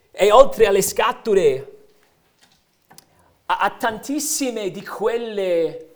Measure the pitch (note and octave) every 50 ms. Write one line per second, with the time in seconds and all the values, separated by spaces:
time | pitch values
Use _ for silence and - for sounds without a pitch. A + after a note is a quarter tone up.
0 | _ _ - - F#3 G#3 G#3 B3+ C#4 - - - A3 G3+ F#3+ G3 F3+ - - -
1 | G#3+ A#3 B3+ - - A3+ G3+ E3 C#3+ C#3+ C3 C3 - - - - - _ _ _
2 | _ _ _ _ _ _ _ _ _ _ _ _ _ _ _ _ _ _ - -
3 | - _ _ _ _ _ _ _ _ - F3 - F#3+ - - - - A3+ A3 G#3+
4 | - - C#4+ D4+ - - - - C#4 B3 A3+ A3 G#3 F3+ D3+ G3+ - - - -
5 | G3+ A3+ A3+ A3+ A#3 A3+ G#3+ G3+ F#3+ F3+ F3 E3 E3 D3+ D3+ - - - _